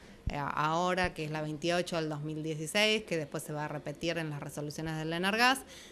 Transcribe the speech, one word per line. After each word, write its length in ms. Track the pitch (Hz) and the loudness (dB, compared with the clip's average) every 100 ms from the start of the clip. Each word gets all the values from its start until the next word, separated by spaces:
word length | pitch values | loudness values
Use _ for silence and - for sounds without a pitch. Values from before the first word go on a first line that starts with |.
| - - - | -20 -6 -4
eh, 60 | 143 | -2
ahora, 760 | 139 - 151 160 180 180 180 | -2 0 2 4 2 2 0
que 100 | 180 | 0
es 80 | 151 | -4
la 100 | 156 | -2
veintiocho 540 | 151 151 170 175 180 170 | -4 -2 2 2 2 0
del 140 | 156 | 0
dos 120 | 151 | -2
mil 220 | 151 156 | -4 -4
dieciséis, 600 | 156 156 156 208 214 214 | -4 -4 0 4 6 4
que 140 | 214 165 | 2 -2
después 260 | 143 160 | -2 -6
se 100 | - | -4
va 120 | 151 151 | -4 -4
a 20 | |
repetir 480 | 147 151 143 170 165 | -4 -6 -4 -2 0
en 140 | 156 | -2
las 100 | 147 | -4
resoluciones 560 | 151 151 147 147 160 156 | -6 -6 -6 -4 -4 -2
del 160 | 160 | -2
Enargas, 480 | 170 190 220 247 262 - - - | 0 2 6 6 4 -2 -16 -18